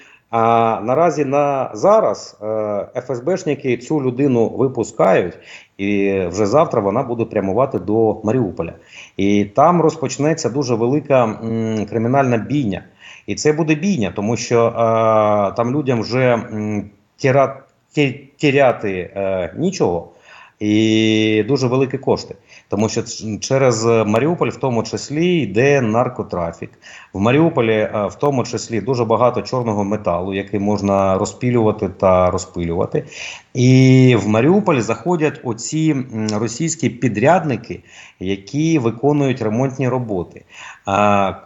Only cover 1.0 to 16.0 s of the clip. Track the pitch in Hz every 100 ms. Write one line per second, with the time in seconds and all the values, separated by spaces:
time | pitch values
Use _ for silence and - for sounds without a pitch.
1 | 170 151 135 143 143 139 120 107 160 220
2 | 156 98 - - 107 110 104 104 85 127
3 | - 123 135 190 156 143 135 120 - 156
4 | 131 127 143 117 104 98 131 127 104 -
5 | - 160 90 - - - - - 98 101
6 | 98 98 90 90 104 135 165 127 98 110
7 | 131 117 113 104 95 98 135 104 90 110
8 | 110 104 104 127 101 82 85 - - -
9 | - - 98 104 101 135 156 175 156 156
10 | 127 - 147 160 113 131 123 113 120 147
11 | - 135 110 - 113 113 110 110 101 110
12 | 117 135 131 117 98 147 113 87 - _
13 | - - - 101 151 151 156 151 196 170
14 | 95 101 104 120 - 117 113 117 113 113
15 | 113 110 107 104 98 98 120 143 131 117